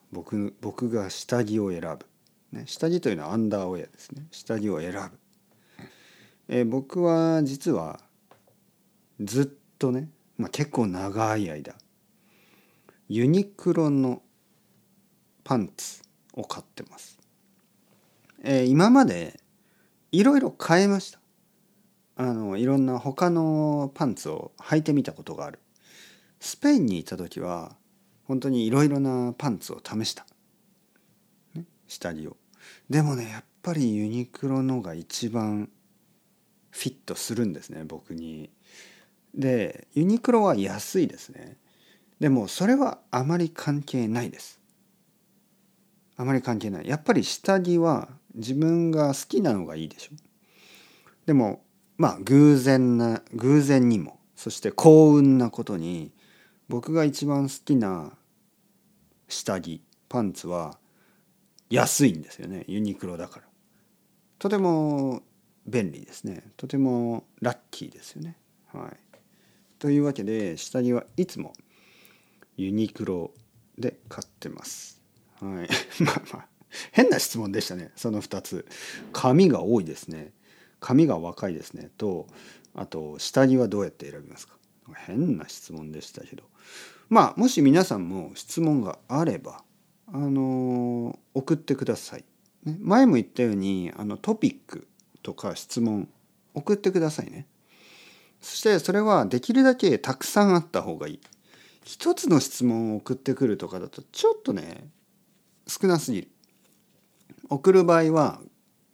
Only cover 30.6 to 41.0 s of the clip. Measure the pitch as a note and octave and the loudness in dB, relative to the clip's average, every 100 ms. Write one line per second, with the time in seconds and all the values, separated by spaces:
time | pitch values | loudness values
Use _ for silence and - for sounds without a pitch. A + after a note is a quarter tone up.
30.6 | _ _ _ _ _ _ _ _ _ D#3+ | _ _ _ _ _ _ _ _ _ -16
31.6 | E3+ _ - - F2 D#2+ D2+ - _ _ | -16 _ -20 -12 -10 -8 -12 -16 _ _
32.6 | - - - C#3+ D3+ C3 A2+ A2 - _ | -20 -20 -2 0 0 -2 -8 -12 -18 _
33.6 | - D#3+ B2 G#2+ G#2+ A#2 B2 - C#3 C3+ | -8 -2 -2 -2 -4 -6 -8 -8 -4 -2
34.6 | C3 C3 F#2 E2 E2 - A#2+ A2+ G#2+ G#2+ | -2 -2 -6 -12 -12 -8 -6 -4 -4 -4
35.6 | G#2 _ _ _ _ _ _ _ _ _ | -8 _ _ _ _ _ _ _ _ _
36.6 | _ - - - - F2 - A#2 A2+ D#2+ | _ -10 -10 -10 -10 -10 -6 -4 -4 -4
37.6 | - D#2+ D#2 D#2+ - E2 E2 D#2 D2+ _ | -12 -16 -14 -16 -14 -14 -12 -14 -16 _
38.6 | _ - - - _ _ _ - C3+ B2 | _ -20 -20 -20 _ _ _ -4 0 0
39.6 | F2+ - - - F3 A3 A#3 A#3 G3+ A#2+ | -2 -8 -6 0 2 2 2 2 4 2
40.6 | G2 G2 - F#3+ | -2 -6 -4 -2